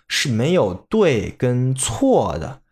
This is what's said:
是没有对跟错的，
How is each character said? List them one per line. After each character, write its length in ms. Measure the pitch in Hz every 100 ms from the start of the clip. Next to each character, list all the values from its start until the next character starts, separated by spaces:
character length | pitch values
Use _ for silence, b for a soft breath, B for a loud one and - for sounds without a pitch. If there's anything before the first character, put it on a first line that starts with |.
| B
是 200 | - 147
没 260 | 110 139
有 200 | 180 104
对 560 | 90 - 220 180 113 87 -
跟 380 | 127 123 127 131
错 600 | - 110 269 190 101 80
的， 220 | - - _